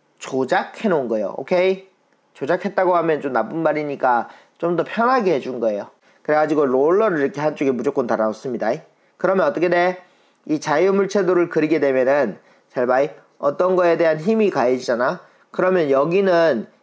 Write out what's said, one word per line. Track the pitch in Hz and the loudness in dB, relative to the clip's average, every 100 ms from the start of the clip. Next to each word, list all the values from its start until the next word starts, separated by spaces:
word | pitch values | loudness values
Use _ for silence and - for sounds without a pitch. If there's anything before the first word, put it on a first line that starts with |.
| _ - | _ -20
조작해 | - 135 131 180 - - 220 | -8 -4 -2 -2 -4 -6 -2
놓은 | 160 120 | 0 0
거예요. | 113 98 - | -2 -4 -6
오케이? | 139 180 190 190 - _ _ _ _ | -2 0 2 0 -6 _ _ _ _
조작했다고 | - 139 175 202 190 180 175 | -10 -4 -2 -2 -2 0 2
하면 | 165 147 | 2 0
좀 | 139 | -2
나쁜 | 123 110 160 | -2 -2 -2
말이니까 | 160 151 147 139 131 120 - - _ - | -2 -2 -4 -2 0 0 -2 -10 _ -8
좀 | 170 170 | -4 -2
더 | |
편하게 | 151 - 240 262 185 | -4 -2 0 2 2
해준 | 139 127 123 | -2 -4 -4
거예요. | 113 104 - _ _ _ | -2 -4 -8 _ _ _
그래가지고 | - 151 151 151 139 | -2 0 2 2 2
롤러를 | 131 147 190 220 160 | 4 4 4 2 0
이렇게 | 139 143 | -2 -2
한쪽에 | 151 147 139 | -4 -2 -2
무조건 | 120 120 139 120 | 0 -2 -2 -2
달아놓습니다. | 107 110 101 135 113 107 156 - _ _ - | 0 -2 -4 -8 -4 -4 -4 -8 _ _ -6
그러면 | 180 190 151 | -2 0 0
어떻게 | 156 175 | 0 0
돼? | 175 180 180 - _ _ _ - | 2 0 -2 -12 _ _ _ -6
이 | 151 | -4
자유물체도를 | 156 151 190 196 196 208 180 180 170 | 0 2 2 2 0 0 2 2 2
그리게 | 170 151 156 | 0 0 2
되면은 | 139 131 127 143 120 - _ _ _ | 2 2 2 2 0 -4 _ _ _
잘 | 135 123 | -4 0
봐. | 127 147 - _ - | 0 0 -6 _ -6
어떤 | 143 143 180 185 | -4 0 0 2
거에 | 175 165 | 2 2
대한 | 165 156 | 2 0
힘이 | 165 220 208 | 0 0 2
가해지잖아. | 147 123 127 120 117 131 175 - _ _ | 2 0 0 -2 -2 -2 -4 -10 _ _
그러면 | - 180 185 147 | -2 0 2 2
여기는 | 135 151 185 196 170 165 120 - _ | 2 2 2 2 2 2 0 -4 _